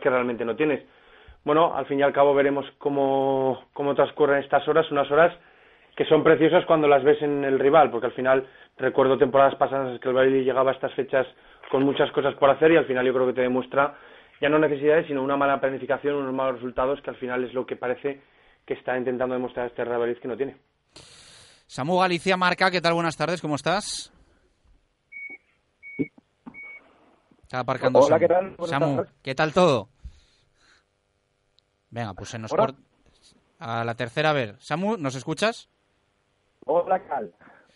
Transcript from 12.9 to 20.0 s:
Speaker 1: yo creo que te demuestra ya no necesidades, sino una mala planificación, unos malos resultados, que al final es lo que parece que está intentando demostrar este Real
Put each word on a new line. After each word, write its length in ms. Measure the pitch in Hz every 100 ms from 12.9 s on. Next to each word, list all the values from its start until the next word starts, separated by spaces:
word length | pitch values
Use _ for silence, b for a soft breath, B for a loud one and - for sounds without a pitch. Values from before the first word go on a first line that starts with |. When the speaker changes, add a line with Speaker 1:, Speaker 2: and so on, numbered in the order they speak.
| 127 127
Speaker 1:
yo 80 |
creo 140 | 127 127
que 40 |
te 80 | 127
demuestra 540 | 127 127 127 135 143 B B B B _
ya 80 | 143
no 100 | 151
necesidades, 480 | 156 143 147 156 151
sino 160 | 143
una 140 | 135 143
mala 240 | 139 135
planificación, 560 | 135 135 127 131 143 143
unos 180 | 135
malos 220 | 131 135 120
resultados, 440 | 123 120 131 139
que 80 | -
al 60 | 120
final 280 | 127 123
es 100 | 123
lo 100 | 123
que 120 | 123 131
parece 440 | 123 123 143 139 b b b b -
que 80 |
está 240 | 135 - 127
intentando 360 | 123 123 127
demostrar 340 | 127 127 - 123
este 160 | -
Real 160 | 120 120